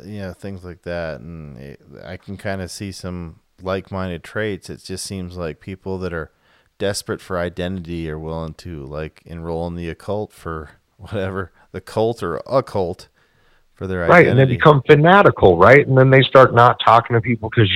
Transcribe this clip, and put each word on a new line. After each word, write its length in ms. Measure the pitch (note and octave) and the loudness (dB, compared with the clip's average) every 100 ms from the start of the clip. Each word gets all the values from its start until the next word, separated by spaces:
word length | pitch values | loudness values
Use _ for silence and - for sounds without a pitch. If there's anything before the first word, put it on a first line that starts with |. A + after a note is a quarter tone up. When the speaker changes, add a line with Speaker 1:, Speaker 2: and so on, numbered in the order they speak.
| E2+ | -14
Speaker 1:
you 140 | G#2 | -12
know, 140 | F#2+ | -12
things 300 | E2+ G2+ F#2+ | -12 -14 -14
like 200 | F2+ E2 | -16 -14
that, 360 | F2 F2 E2 C#2 | -10 -8 -8 -10
and 380 | C#2+ E2 D2+ B1 | -14 -16 -18 -18
it, 240 | C#2 - _ C2+ | -20 -20 _ -20
I 120 | G1+ F#2 | -18 -18
can 200 | - F#2+ | -16 -12
kinda 300 | G#2 F#2+ F2 | -8 -8 -10
see 240 | - G2+ | -12 -12
some 480 | F#2 F#2 F2+ E2+ - _ _ | -12 -12 -12 -12 -18 _ _
like-minded 600 | F#2 F#2+ F#2 G2 F#2 E2+ | -8 -6 -6 -8 -8 -10
traits. 460 | - G#2+ G#2+ F#2+ - | -10 -8 -6 -8 -12
It 140 | D2+ | -18
just 220 | - F#2 - | -14 -12 -10
seems 300 | G2 F2+ F2+ | -12 -12 -10
like 240 | E2+ D2+ | -10 -10
people 380 | - F#2+ G2 F#2+ | -14 -12 -10 -8
that 140 | F#2 | -8
are 180 | E2 D#2 _ _ _ _ _ | -8 -10 _ _ _ _ _
desperate 440 | G2 G#2 - F#2 | -6 -6 -8 -10
for 160 | - F#2 | -8 -6
identity 720 | F2 E2+ F2+ F#2+ E2 E2+ D#2+ | -6 -6 -8 -8 -8 -8 -8
are 100 | D#2 | -10
willing 340 | D#2+ E2 D#2+ - | -10 -10 -10 -12
to, 300 | F2 D#2+ C#2 | -14 -14 -12
like, 360 | D2 D#2 - - | -12 -12 -16 -18
enroll 420 | E2+ E2 E2 E2+ | -14 -8 -8 -8
in 80 | E2+ | -8
the 140 | E2+ | -10
occult 420 | - - G#2 G#2+ | -10 -10 -8 -10
for 400 | _ E2+ D#2+ D2+ _ _ _ | _ -12 -12 -14 _ _ _
whatever, 540 | F#2 G#2 F#2+ F#2+ F#2 _ _ | -12 -8 -6 -8 -10 _ _
the 100 | F#2 | -16
cult 400 | - A2 A2+ A#2+ | -8 -4 -2 -4
or 180 | F#2 D#2 - | -6 -8 -4
a 140 | C3 | -4
cult 440 | B2 G#2 F2 F#2 _ _ _ _ _ _ _ | -2 -4 -6 -8 _ _ _ _ _ _ _
for 140 | _ F#2+ | _ -8
their 140 | F#2 F2 | -4 4
Speaker 2:
Right, 200 | F3 - | 4 6
and 100 | B2 | 4
they 60 | |
Speaker 1:
identity. 140 | C3+ B2 | 2 4
Speaker 2:
become 240 | D#3 D3 | 4 4
fanatical, 760 | - D3 D#3+ G3 F3+ - G2+ E2+ | 4 6 6 6 4 4 4 6
right? 300 | G2 C#3+ C#3+ | 8 6 6
And 100 | C3 | 4
then 140 | C3 | 6
they 100 | C3 | 4
start 320 | B2+ C3+ B2 | 6 6 6
not 260 | A#2+ A#2+ A#2+ | 6 4 4
talking 360 | - A2+ - A#2 | 4 4 4 -2
to 60 | |
people 280 | A2+ A#2 A2+ | -2 -4 -2
'cause 200 | - G2+ | 0 0